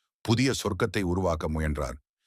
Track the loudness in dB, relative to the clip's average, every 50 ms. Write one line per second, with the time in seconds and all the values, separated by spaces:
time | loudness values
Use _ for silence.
0 | _ _ _ _ 0 2 2 4 4 2 0 0 -2 -2 -2 0 -2 0 0 0
1 | 0 0 0 2 2 0 0 0 -2 -2 -2 0 0 -2 -2 -2 -4 -6 -6 -10
2 | _ _ _ _ _